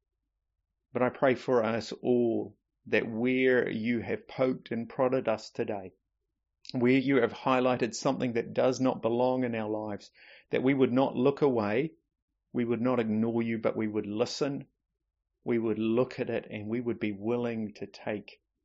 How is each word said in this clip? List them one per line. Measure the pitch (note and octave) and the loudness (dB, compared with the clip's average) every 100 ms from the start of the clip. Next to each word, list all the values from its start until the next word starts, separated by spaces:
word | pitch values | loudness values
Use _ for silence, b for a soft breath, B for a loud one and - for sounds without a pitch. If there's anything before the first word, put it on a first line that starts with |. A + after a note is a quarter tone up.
| _ _ _ _ _ _ _ _ _ | _ _ _ _ _ _ _ _ _
But | B2 | -2
I | B2+ | 0
pray | - C#3 A#2+ | 2 2 2
for | - B2 | 2 2
us | A2 A2+ - - | 4 0 -4 -4
all | B2+ B2 A#2+ A2 G#2+ - _ _ - | 0 2 2 0 -4 -12 _ _ -2
that | A2+ - | 0 0
where | A2+ B2 B2+ C3 B2+ - | -2 0 2 4 4 2
you | A2 A2 A#2+ | -2 -2 -2
have | F#2+ - - | -2 -6 -6
poked | - C3 C3 - | -2 0 -2 -6
and | A#2 A#2 | -8 -6
prodded | - B2+ C3 A#2 | -2 0 0 0
us | A2 - | -2 -4
today, | - A2+ G#2 F#2+ - _ _ _ _ _ _ - | -6 -4 -6 -10 -16 _ _ _ _ _ _ -10
where | C3 B2 C3 | 0 4 4
you | B2+ C3+ | 4 4
have | A2+ | 2
highlighted | G#2+ - B2+ B2+ B2 B2 | 0 0 2 2 0 -2
something | - D3 B2+ B2 | -2 -2 -2 -2
that | A#2 - | -2 -2
does | A2 B2 B2 | 0 2 2
not | B2+ - | 0 0
belong | A2+ A#2 B2+ B2+ | 0 0 0 0
in | B2+ | -2
our | A2+ G#2+ | -4 -4
lives, | G#2+ G#2+ G2+ - _ B B B | -4 -6 -8 -12 _ B B B
that | A#2 | 0
we | B2 | 2
would | C#3 B2+ | 4 4
not | B2 C3+ | 4 2
look | A#2+ B2+ C#3+ | 2 2 4
away, | D3 A#2+ G#2 G#2+ D#3+ - _ _ _ _ _ | 2 2 2 0 -2 -6 _ _ _ _ _
we | B2+ | -2
would | A#2 A#2 | 0 0
not | B2 B2 | 2 2
ignore | A2 G#2+ A2+ A#2 | 2 0 0 0
you, | A#2 A2+ | 0 -2
but | A2 - | -2 -2
we | A2 | -2
would | G#2+ G#2 | -2 -4
listen, | G#2+ B2 - C#3+ C#3 C#3+ _ _ _ _ _ _ _ | -2 -2 -2 -4 -4 -10 _ _ _ _ _ _ _
we | - A#2+ | -4 -2
would | A2+ G#2+ | 0 0
look | A2 A2+ B2 - | 0 2 0 -2
at | A2+ | -4
it, | A#2 - | -4 -6
and | A2 G#2 | -10 -6
we | A#2 | -4
would | A#2+ G#2 | -4 -4
be | G#2 | -4
willing | G2 G#2 A#2+ A#2+ A2+ G#2+ | -4 -4 -2 -2 -4 -8
to | - G2+ | -10 -14
take | - - G#2+ - - _ _ | -12 -8 -8 -10 -20 _ _